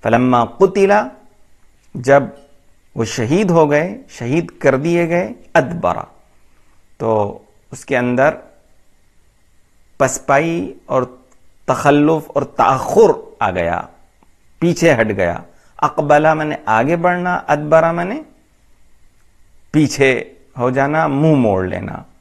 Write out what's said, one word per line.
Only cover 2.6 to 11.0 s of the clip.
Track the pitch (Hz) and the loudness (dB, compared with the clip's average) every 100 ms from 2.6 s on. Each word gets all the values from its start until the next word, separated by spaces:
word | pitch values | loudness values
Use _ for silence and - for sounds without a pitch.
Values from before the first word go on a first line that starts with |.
| _ _ _ - | _ _ _ -8
वो | 113 | -6
शहीद | - 120 170 208 | -4 -2 0 2
हो | 165 156 | 2 4
गए, | 147 170 247 - | 2 -2 -8 -16
शहीद | - 120 156 165 | -12 -4 -4 -4
कर | - 143 131 | -2 0 0
दिए | 156 170 170 | 0 0 0
गए, | 170 202 240 - 170 | -2 -4 -10 -2 -2
अदबरा, | 135 170 90 - - _ _ _ _ _ _ _ _ _ | 0 -4 -4 -4 -8 _ _ _ _ _ _ _ _ _
तो | 113 110 101 - _ _ _ | -2 0 -2 -6 _ _ _
उसके | 135 - 131 | -20 -6 -4
अंदर | 123 123 139 - - _ _ _ _ _ _ _ _ _ _ _ _ _ _ - | -2 0 0 -2 -16 _ _ _ _ _ _ _ _ _ _ _ _ _ _ -2
पसपाई | 185 - - 139 165 165 185 - - | -2 -2 0 0 0 -4 -6 -12 -4
और | 131 | -4